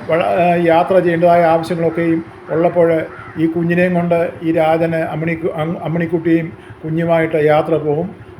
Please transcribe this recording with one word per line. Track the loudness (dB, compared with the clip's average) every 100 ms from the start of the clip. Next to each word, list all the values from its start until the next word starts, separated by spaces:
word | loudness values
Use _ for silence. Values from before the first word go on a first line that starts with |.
| -2
വള-, | -2
ആ, | 0 0 2
യാത്ര | 2 4 2 4 2
ചെയ്യേണ്ടതായ | 2 2 4 4
ആവശ്യങ്ങളൊക്കെയും | 4 2 0 -2 -2 0 0 -2 -4 -16 -6
ഉള്ളപ്പോൾ | 0 0 2 2 2 -2 -12 -14 -2
ഈ | -2
കുഞ്ഞിനെയും | 0 0 2 2
കൊണ്ട് | 0 0 0 -2 -4
ഈ | -2
രാജന് | 0 2 2 0 -2
അമ്മിണിക്കു-, | -4 -4 -4 -4 -4
അം-, | -4 -4 -4
അമ്മിണിക്കുട്ടിയും | -4 -4 -2 -2 0 0 0 -12 -20 -14
കുഞ്ഞുമായിട്ട് | -6 -4 0 0 2 2
യാത്ര | 2 2 2 -2
പോകും. | 0 -2 -4 -10 -20 -10